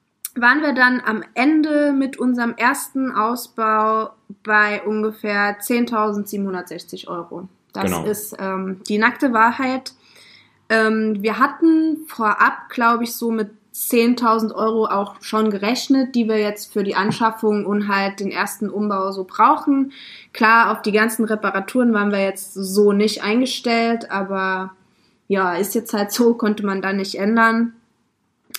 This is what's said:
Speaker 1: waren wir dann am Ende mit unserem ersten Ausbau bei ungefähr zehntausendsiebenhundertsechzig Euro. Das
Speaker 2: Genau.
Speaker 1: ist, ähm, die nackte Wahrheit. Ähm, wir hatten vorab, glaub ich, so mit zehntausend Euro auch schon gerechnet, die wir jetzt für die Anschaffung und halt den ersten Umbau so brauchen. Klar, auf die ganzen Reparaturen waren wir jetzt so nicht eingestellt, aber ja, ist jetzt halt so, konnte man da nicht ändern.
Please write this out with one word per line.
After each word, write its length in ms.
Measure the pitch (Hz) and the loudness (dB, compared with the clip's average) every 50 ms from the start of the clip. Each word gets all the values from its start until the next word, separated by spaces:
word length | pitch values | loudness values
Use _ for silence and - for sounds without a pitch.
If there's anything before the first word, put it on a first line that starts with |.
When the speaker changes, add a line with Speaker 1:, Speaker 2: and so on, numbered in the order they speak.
| _ _ _ _ - - - | _ _ _ _ -16 -14 -4
Speaker 1:
waren 260 | 240 233 240 262 302 | 2 2 4 4 4
wir 120 | 311 294 254 | 2 0 2
dann 260 | 254 247 247 254 240 - | 4 4 4 2 2 -2
am 180 | 220 214 208 165 - - | -2 -4 -4 -6 -6 -2
Ende 560 | - 247 294 320 311 302 311 294 294 294 285 277 | 0 2 4 4 4 4 2 2 2 2 2 2
mit 240 | 269 269 269 277 - | 2 0 -2 -2 -2
unserem 380 | 254 254 247 240 240 233 233 | 0 0 0 0 0 -2 -2
ersten 560 | - 226 247 285 285 - - - 269 262 254 | 0 0 0 0 0 -4 -8 -6 -4 -4 -2
Ausbau 1000 | 247 202 214 226 240 247 - - _ - 226 220 214 214 214 220 220 220 220 202 - _ _ - 196 - - | -2 -2 -2 -2 -2 -4 -8 -10 _ -4 -2 0 2 2 2 2 0 0 -2 -4 -8 _ _ -20 -20 -12 -4
bei 380 | 214 214 214 208 208 208 196 - | 0 2 4 4 2 0 -2 -4
ungefähr 760 | 208 214 214 214 220 214 - - 214 202 202 202 202 202 - | -4 -2 -2 -2 -4 -4 -4 -4 -2 0 0 0 0 -2 -4
zehntausendsiebenhundertsechzig 1500 | - - 247 240 240 233 240 214 214 214 208 202 202 - - 202 196 196 185 180 175 - 160 175 - - 185 185 - - | -4 -2 0 0 0 0 0 0 0 0 0 -2 -4 -6 -6 -6 -4 -4 -4 -6 -8 -10 -12 -14 -14 -14 -16 -14 -12 -10
Euro. 400 | 175 170 170 - - 175 185 185 _ _ _ _ - | -10 -10 -10 -10 -12 -14 -14 -16 _ _ _ _ -8
Das 100 | - 185 | -4 -2
Speaker 2:
Genau. 220 | 190 180 170 156 | -2 -2 -2 -2
Speaker 1:
ist, 300 | 208 208 208 - - - - | -4 -4 -6 -8 -12 -12 -10
ähm, 420 | 196 190 190 190 190 190 190 185 - - | -8 -6 -6 -6 -6 -6 -8 -8 -6 -4
die 100 | 208 208 | -2 0
nackte 340 | 226 240 247 - 294 269 233 | 0 0 0 0 0 0 2
Wahrheit. 600 | 220 220 233 240 - 269 254 262 262 262 - - _ _ _ _ _ - - - _ _ _ _ _ _ - | 4 2 2 2 0 -2 -4 -4 -6 -8 -12 -18 _ _ _ _ _ -20 -20 -20 _ _ _ _ _ _ -2
Ähm, 520 | 220 220 220 220 220 220 220 220 214 196 | 0 2 2 2 2 0 0 -2 -2 -2
wir 160 | 202 220 208 214 | -2 -2 0 2
hatten 600 | 262 285 - - 330 330 320 320 320 320 302 294 - - | 2 0 2 2 2 2 4 2 2 0 -2 -4 -6 -10
vorab, 600 | - - 220 214 - - 214 254 - - - - | -6 -2 0 0 2 2 2 2 0 -2 -10 -10
glaub 320 | - 254 240 233 240 226 | -4 0 2 2 2 2
ich, 120 | 240 233 - | 0 -4 -6
so 160 | - 233 233 | -4 -4 -2
mit 220 | 226 220 214 208 - _ _ _ - | -2 -2 -4 -6 -8 _ _ _ -12
zehntausend 800 | - - - 247 233 233 240 247 240 240 226 220 226 220 214 - | -10 -4 0 2 4 4 4 2 2 2 2 2 2 0 -2 -2
Euro 320 | - 214 220 226 226 220 | -2 -2 0 2 0 0
auch 300 | - 196 202 202 202 - - | 0 0 -2 -2 -4 -8 -14
schon 280 | - - 226 220 220 214 | -10 -4 -2 0 2 0
gerechnet, 640 | 202 190 202 214 254 247 - - 269 269 262 254 - | 0 0 -2 -2 -2 -2 0 2 2 2 2 2 0
die 120 | 247 226 220 | 0 0 2
wir 100 | 220 214 | 2 0
jetzt 340 | 208 208 208 208 - - - | 0 0 -2 -6 -10 -8 -4
für 100 | 214 196 | -4 -2
die 120 | 196 - | -2 0
Anschaffung 720 | - 190 214 - - 233 220 220 - - 214 208 208 180 185 | 0 0 0 0 0 0 0 0 0 0 0 0 0 0 0
und 200 | 202 208 202 202 | -2 -2 0 0
halt 320 | 202 196 196 196 196 - | 0 0 0 -2 -2 -4
den 120 | 202 190 | -6 -4
ersten 380 | - 170 202 202 - - 214 202 | -2 -2 -4 -4 -4 -6 -6 -6
Umbau 420 | - 202 208 208 202 190 190 196 | -4 -2 -2 -2 -2 -2 -2 -4
so 140 | 190 196 185 | -4 -6 -8
brauchen. 640 | - - - 220 262 311 302 - 302 277 269 269 269 - - - - - - - _ | -6 0 4 4 6 4 4 2 2 2 2 2 0 -4 -10 -20 -20 -20 -20 -20 _
Klar, 400 | - - 240 214 226 233 226 190 | -2 2 4 6 6 6 6 4
auf 100 | 214 214 - | 0 -2 -2
die 80 | 214 | 0
ganzen 340 | 196 214 214 233 226 - 220 | 2 2 2 2 0 0 -2
Reparaturen 680 | 208 220 214 214 196 190 196 196 - - 254 247 240 220 | 0 -2 -2 -2 -2 -2 -4 -4 -2 0 2 2 4 4
waren 180 | 208 202 208 | 2 2 0
wir 120 | 202 196 196 | 0 0 0
jetzt 300 | 196 196 - - - - | -2 -2 -6 -10 -14 -10
so 360 | 190 196 185 190 208 208 202 | -10 -8 -2 2 4 4 6
nicht 320 | 202 202 208 214 - - - | 6 4 2 2 0 -2 -2
eingestellt, 840 | 202 220 247 262 247 - - - 240 233 233 226 233 233 226 - - | 0 0 2 0 0 -2 -4 -2 0 0 2 2 0 0 -2 -4 -6
aber 640 | - 196 196 190 196 190 190 190 190 185 190 190 - _ _ _ _ _ _ _ _ _ _ - | -6 -6 -4 -4 -4 -4 -2 -2 -4 -4 -6 -8 -12 _ _ _ _ _ _ _ _ _ _ -4
ja, 260 | 196 196 190 180 175 | -2 0 0 0 0
ist 200 | 170 202 202 - | -2 -2 -2 -2
jetzt 180 | 233 226 - - | -4 -4 -2 -2
halt 180 | 208 202 202 | -2 -2 -2
so, 220 | - - 240 233 233 | 0 2 4 4 4
konnte 300 | 233 226 214 214 214 208 | 4 2 0 0 0 -2
man 160 | 202 190 190 | -2 -2 -2
da 100 | 190 190 196 | -2 -2 -2
nicht 220 | 196 190 196 - - | -2 -4 -4 -4 -2
ändern. 540 | 196 208 226 226 226 226 226 226 233 233 - _ _ _ _ _ _ _ _ _ _ _ _ _ _ _ - | 0 2 4 4 4 4 4 2 0 -2 -4 _ _ _ _ _ _ _ _ _ _ _ _ _ _ _ -12